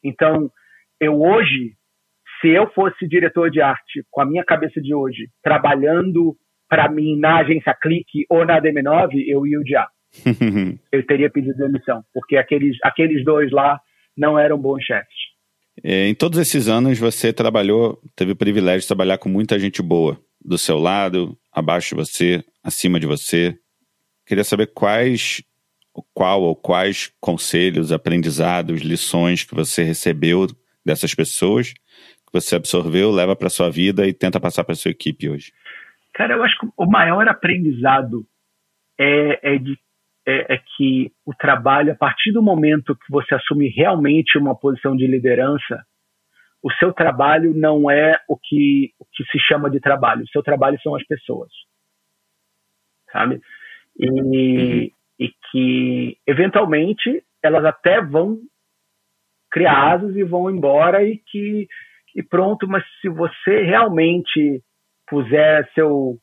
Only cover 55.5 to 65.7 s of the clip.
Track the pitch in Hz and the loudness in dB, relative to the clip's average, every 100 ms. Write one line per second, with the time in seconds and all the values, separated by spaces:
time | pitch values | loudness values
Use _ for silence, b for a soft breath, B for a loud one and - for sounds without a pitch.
55.5 | 131 127 127 127 123 123 - - 139 190 | -2 0 0 -2 -2 -6 -6 -2 0 2
56.5 | 202 196 151 170 214 233 302 _ _ 156 | 2 2 0 0 -2 -4 -4 _ _ 0
57.5 | 156 156 - 175 208 165 151 190 220 233 | 2 0 0 2 2 2 0 0 -4 -10
58.5 | _ _ _ _ _ _ _ _ _ _ | _ _ _ _ _ _ _ _ _ _
59.5 | - 170 139 143 175 202 196 185 180 185 | 0 2 4 4 2 0 -2 -2 -2 -2
60.5 | 185 143 143 170 196 208 214 _ 202 202 | 0 2 4 4 4 2 -2 _ -8 -6
61.5 | 208 202 B B B _ - - - 190 | -6 -8 B B B _ -12 -2 0 0
62.5 | 214 190 190 - - 190 160 165 - 185 | -2 -2 -4 -6 -10 -8 -4 -6 -2 0
63.5 | 214 175 220 233 160 165 175 170 156 147 | 2 2 2 2 2 2 0 -2 0 0
64.5 | 135 _ _ _ _ - 147 120 151 156 | -2 _ _ _ _ -6 -4 0 4 4
65.5 | 151 143 | 4 0